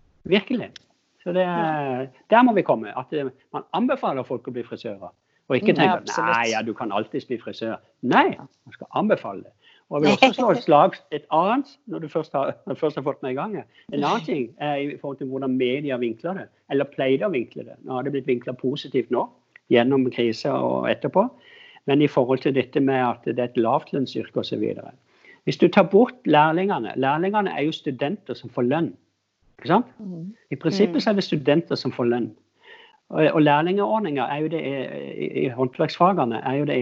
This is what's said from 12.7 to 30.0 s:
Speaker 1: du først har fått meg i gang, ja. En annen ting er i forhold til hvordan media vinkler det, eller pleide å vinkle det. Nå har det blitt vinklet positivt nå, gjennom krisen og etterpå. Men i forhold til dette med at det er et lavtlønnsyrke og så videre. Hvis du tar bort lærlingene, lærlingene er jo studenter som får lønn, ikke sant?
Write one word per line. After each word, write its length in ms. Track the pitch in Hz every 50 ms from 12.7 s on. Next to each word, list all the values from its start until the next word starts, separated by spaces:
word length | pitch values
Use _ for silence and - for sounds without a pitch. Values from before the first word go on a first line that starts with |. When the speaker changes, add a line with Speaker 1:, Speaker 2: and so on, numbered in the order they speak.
| 135
Speaker 1:
du 60 | -
først 140 | - 151 139
har 60 | 147 131
fått 200 | 147 135 - -
meg 100 | 135 127
i 20 |
gang, 200 | 131 165 214 208
ja. 80 | 156 110 _ _ _ _ - -
En 100 | 143 143
annen 200 | 151 185 233 156
ting 240 | 160 208 147 120 113 - -
er 160 | 151 147 143
i 200 | 139 143 147 147
forhold 220 | - - 143 139 139
til 80 | 143 131
hvordan 280 | 131 135 135 131 127
media 400 | 127 127 123 127 147 151 143 131
vinkler 380 | 120 123 113 113 - - 165 190
det, 140 | 180 110 - _ _ _ -
eller 140 | 139 139 139
pleide 360 | 139 - - 139 131 135 139 202
å 80 | 214
vinkle 340 | 165 127 110 - - - 113
det. 120 | 117 - - -
Nå 80 | - 131
har 100 | 127 131
det 100 | 143 143
blitt 140 | 139 123
vinklet 320 | 143 127 120 - - 127 -
positivt 520 | - 127 139 143 - 135 - 135 117 -
nå, 180 | 123 120 - - _ _ _ _ _ - _ -
gjennom 400 | - 117 117 127 139 135 127 123
krisen 400 | - - 120 117 107 - - 147 131
og 340 | 135 131 123 127 127 123 120
etterpå. 400 | 113 - - 139 - 180 220 254 - - _ - - - - - - - _
Men 160 | - 139 147 151
i 60 | 143
forhold 320 | - 147 127 120 131 131 -
til 100 | 156 135
dette 260 | 135 120 - - 156
med 180 | 139 131 135 131 127 120
at 140 | 110 - -
det 140 | 131 123 127
er 60 | 123
et 120 | 120 -
lavtlønnsyrke 800 | 123 113 113 127 147 - - - 147 131 120 - 127 113 - -
og 80 | - -
så 120 | - - 110
videre. 320 | 107 110 101 104 - - - _ _ _ _ _ _ - - _ -
Hvis 120 | 156 143 -
du 100 | 214 175
tar 160 | - 208 185
bort 300 | 160 - 196 254 - - - -
lærlingene, 640 | - 151 151 151 160 156 175 190 202 185 139 113 101 -
lærlingene 540 | - 131 135 147 156 175 196 208 214 202 185 165
er 60 | - 143
jo 80 | 156 156
studenter 640 | - - 156 131 117 139 - 208 - _ - 120
som 160 | - - 123
får 120 | - 139 123 120
lønn, 240 | 139 165 170 110 87 - _ _ _ _ _ _ _ _ _ _ _ -
ikke 80 | - -
sant? 180 | 165 202 254 - - -